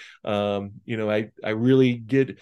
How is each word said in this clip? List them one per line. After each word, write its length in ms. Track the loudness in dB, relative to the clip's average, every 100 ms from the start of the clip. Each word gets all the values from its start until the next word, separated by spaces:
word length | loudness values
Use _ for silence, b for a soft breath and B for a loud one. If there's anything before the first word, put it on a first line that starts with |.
| B B -4
um, 460 | -2 -2 -4 -6 -12
you 140 | -10 -6
know, 120 | -2
I, 200 | -2 -2 -8
I 80 | -6
really 420 | 0 4 6 4
get 460 | 2 -2 0 0 -6